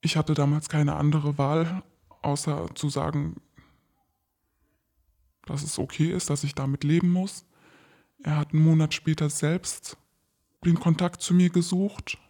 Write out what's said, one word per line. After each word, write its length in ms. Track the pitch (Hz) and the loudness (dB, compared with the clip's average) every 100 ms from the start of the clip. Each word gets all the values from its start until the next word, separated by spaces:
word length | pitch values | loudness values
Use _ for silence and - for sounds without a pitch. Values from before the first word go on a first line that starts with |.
Ich 160 | 165 160 | -2 -2
hatte 180 | 151 | 0
damals 340 | 151 143 147 151 | 2 2 0 0
keine 260 | 156 147 | 0 0
andere 420 | 76 147 151 147 147 | 2 2 2 0 0
Wahl, 440 | 139 156 165 185 - _ _ _ | 0 2 0 -4 -10 _ _ _
außer 460 | - 143 - 147 85 - | -4 -4 -2 -4 -6 -6
zu 120 | 147 | -4
sagen, 520 | 139 - 151 151 - _ _ _ _ _ _ _ _ _ _ _ _ _ _ _ _ _ _ _ _ | -2 -2 -2 -4 -8 _ _ _ _ _ _ _ _ _ _ _ _ _ _ _ _ _ _ _ _
dass 200 | - 143 | -8 -8
es 140 | 147 - | -6 -6
okay 320 | 139 - 156 | -8 -2 -2
ist, 180 | 180 - | -2 -2
dass 140 | 147 | -4
ich 100 | 143 | -4
damit 300 | 143 135 139 | -4 -4 -2
leben 260 | 143 165 175 | 2 2 4
muss. 360 | 175 190 - _ _ _ _ _ _ _ _ | 2 -2 -8 _ _ _ _ _ _ _ _
Er 140 | - 151 | -4 -2
hat 160 | 147 | 0
einen 100 | 156 | 4
Monat 320 | 160 160 156 | 6 6 4
später 340 | - - 156 151 | 0 -2 0 0
selbst 680 | - 147 175 - - - - _ _ _ _ _ _ | 0 0 -2 -4 -10 -14 -20 _ _ _ _ _ _
den 140 | 170 170 | 2 2
Kontakt 420 | 175 160 175 - | 2 2 0 -4
zu 140 | - | 2
mir 160 | 180 180 | 4 4
gesucht 680 | 175 170 180 196 - - - | 4 0 0 -2 -4 -12 -14